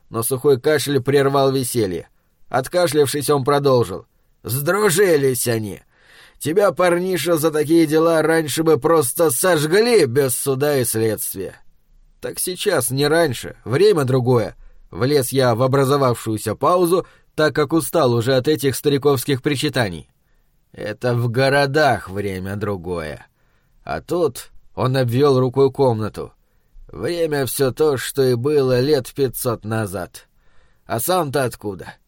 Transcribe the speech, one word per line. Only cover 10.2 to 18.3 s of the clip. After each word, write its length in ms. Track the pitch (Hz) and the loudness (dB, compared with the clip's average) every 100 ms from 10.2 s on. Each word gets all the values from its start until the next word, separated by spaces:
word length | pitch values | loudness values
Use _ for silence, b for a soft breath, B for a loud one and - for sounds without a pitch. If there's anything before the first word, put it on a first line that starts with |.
| 135 - | 0 -2
суда 420 | 139 131 147 143 | -4 -2 0 0
и 60 | |
следствия». 720 | 117 110 113 101 - 98 90 - - - _ _ _ _ | -2 0 -2 -2 -8 -10 -12 -14 -20 -20 _ _ _ _
«Так 180 | 123 - | -12 -8
сейчас, 520 | - 180 208 165 123 | -8 -4 -2 0 0
не 180 | 131 147 | 0 2
раньше, 480 | 165 165 117 87 - | 2 2 -2 -12 -12
время 400 | - 131 208 175 | -4 2 4 4
другое». 500 | 127 131 120 123 95 - - - - | 2 0 2 2 0 -8 -20 -20 -14
Влез 400 | 87 127 147 143 | -4 0 0 0
я 240 | 135 127 113 | 0 2 2
в 60 | |
образовавшуюся 920 | 131 139 135 143 131 117 113 107 110 | 2 2 2 2 2 0 -4 -6 -4
паузу, 540 | 101 143 180 175 180 - b b | -2 2 2 2 0 -2 b b
так 220 | - 156 139 | -2 0 0
как 160 | 143 | 0
устал 400 | 160 - 170 131 | 0 0 0 2
уже 240 | 117 113 | 2 2